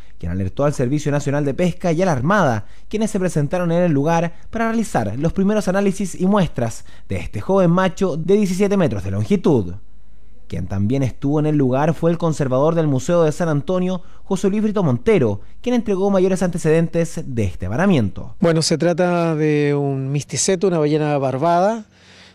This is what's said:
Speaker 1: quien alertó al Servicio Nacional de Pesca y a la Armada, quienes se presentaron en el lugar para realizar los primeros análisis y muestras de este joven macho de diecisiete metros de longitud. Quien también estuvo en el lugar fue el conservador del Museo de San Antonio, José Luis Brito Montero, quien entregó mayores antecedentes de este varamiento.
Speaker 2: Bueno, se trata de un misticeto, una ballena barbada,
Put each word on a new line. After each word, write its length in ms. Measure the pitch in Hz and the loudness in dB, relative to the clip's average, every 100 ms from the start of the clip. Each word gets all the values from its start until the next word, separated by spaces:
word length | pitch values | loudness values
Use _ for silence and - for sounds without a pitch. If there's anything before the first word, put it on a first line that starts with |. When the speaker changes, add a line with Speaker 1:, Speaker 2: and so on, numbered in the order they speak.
| - - | -10 -8
Speaker 1:
quien 120 | 85 | -6
alertó 340 | 92 95 - 143 | -4 -4 0 0
al 100 | 143 | 0
Servicio 360 | 123 147 147 | 0 0 0
Nacional 320 | 143 139 143 | -2 0 -2
de 120 | 143 123 | -2 0
Pesca 360 | 180 165 180 | -2 0 -2
y 120 | 160 | 0
a 20 | 185 | 2
la 60 | |
Armada, 560 | 135 135 208 156 110 - - - | 2 2 2 2 0 -4 -10 -6
quienes 220 | 214 220 | -2 -2
se 100 | 202 | 0
presentaron 520 | 180 160 147 185 175 | 0 0 0 0 0
en 100 | 170 | 2
el 100 | 180 | 2
lugar 440 | 139 143 170 165 - - | 2 2 2 0 -6 -8
para 160 | 226 226 | -4 -2
realizar 500 | 233 214 - 104 117 | -2 -2 -2 -2 -2
los 160 | 156 | 0
primeros 340 | - 196 214 202 | 2 2 2 0
análisis 460 | 190 202 190 196 | 0 0 0 -4
y 140 | - 185 | -2 2
muestras 580 | 208 156 - 117 - - - - | 4 2 0 -4 -4 -8 -10 -6
de 60 | 95 | -6
este 260 | - - | -4 -6
joven 300 | - 196 180 | 0 4 4
macho 440 | 180 190 - 190 151 | 4 2 0 -2 -2
de 200 | 160 202 | 2 2
diecisiete 420 | 202 185 202 202 | 2 2 2 2
metros 260 | 156 104 | 2 0
de 60 | 98 | -2
longitud. 640 | 95 110 208 196 135 87 92 - - - - - - - | -2 0 2 4 2 2 -6 -10 -10 -10 -10 -10 -10 -8
Quien 160 | 90 87 | -6 -4
también 380 | 98 104 135 | -2 0 0
estuvo 380 | 131 - 139 151 | 0 -2 -2 0
en 40 | 151 | 2
el 120 | 147 | 2
lugar 360 | 131 127 156 | 2 2 0
fue 160 | 160 165 | 2 0
el 80 | 170 | 0
conservador 560 | 170 147 135 127 151 | 0 0 0 2 2
del 140 | 170 156 | 2 2
Museo 360 | 131 - 175 | 0 2 2
de 100 | 156 | 2
San 160 | - 170 | 0 0
Antonio, 520 | 143 143 185 180 185 - - | -2 -2 -2 -2 -4 -8 -12
José 260 | - 190 202 | -6 -2 0
Luis 140 | 214 | 0
Brito 180 | 214 214 | 0 0
Montero, 600 | 170 120 - 208 120 98 - - | 0 2 2 4 2 0 -6 -8
quien 140 | 240 247 | -2 -2
entregó 340 | - 190 202 | 0 0 2
mayores 320 | 196 190 185 | 2 2 2
antecedentes 800 | 185 170 160 160 165 165 165 - 135 | 0 0 2 2 2 0 -2 -4 -6
de 180 | 120 | -2
este 240 | 98 - 90 | -2 -4 -4
varamiento. 720 | 117 196 160 101 - 87 - | 0 2 4 2 -2 -10 -2
Speaker 2:
Bueno, 220 | 170 160 | 2 2
se 160 | 151 160 | 0 0
trata 580 | 165 170 180 175 165 156 | 2 2 2 2 0 0
de 400 | 156 147 147 143 | 2 2 2 0
un 320 | 143 135 135 | -2 -4 -4
misticeto, 600 | 143 - 139 - 185 190 | -4 -4 -4 0 0 2
una 100 | 175 | 2
ballena 380 | 151 151 151 147 | 2 2 2 0
barbada, 680 | 135 131 165 175 196 226 214 _ - - - | 0 0 2 2 2 0 -8 _ -20 -20 -20